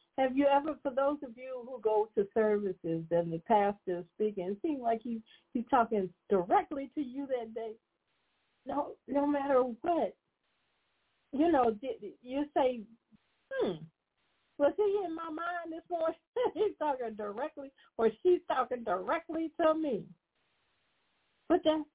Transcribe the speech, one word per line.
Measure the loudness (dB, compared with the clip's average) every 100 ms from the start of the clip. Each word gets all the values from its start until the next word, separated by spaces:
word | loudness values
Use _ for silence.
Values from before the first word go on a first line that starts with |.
| _ -2
Have | 0 2
you | 4
ever, | 4 2 -4
for | -4
those | 0 0 0
of | -6 -12
you | -12 -10 -10
who | -4
go | 2 2 2 0
to | 0
services | 2 2 2 -2 -4 -4 -4 0
and | 0 0
the | -2 2
pastor | 4 2 -2 -6 -6
is | -8 -4
speaking, | -2 -2 -6
it | -4 -4
seems | -2
like | -2 -2
he, | -4 -8 -10 -20 _
he's | -6 2
talking | 2 4 0 -2 -6 0
directly | 0 4 2 2 -6 -8 -8
to |
you | -8 -8 -4
that | -4 -6
day. | -8 -10 -12 _ _ _ _ _ _ _ _ -6
No, | -6 -6 -8 -4
no | 0 2
matter | 2 4 4 4 0
what, | 0 0 0 -6 _ _ _ _ _ _ _ _ _ _ _
you | 0 4
know, | 4 4
di-, | 0 -6 -8 -12 -14
you | -8 -6 -2 2
say, | 2 0 -10 -20 _ _ _ _ -10
"Hmm, | -4 -4 -4 -12 _ _ _ _ _ _ 0
was | 0 2
he | 0 0 -2
in | -6
my | -8
mind | -8 -6 -6 -8
this | -12 -8
morning?" | -4 -4 -4 _ -2
<laughs> | -2
He's | 0 -2 -2
talking | -4 -2 -6 -8
directly, | -8 -6 -8 -8 -16 -18 _ 0
or | 0 2
she's | 4 4 2
talking | -2 -2 -4
directly | -2 -2 0 -2 -2 -4 -4 2
to | 2 2
me. | 0 -4 -6 -18 _ _ _ _ _ _ _ _ _ _ _ _ 0
But | 2
that's | 4 2 -2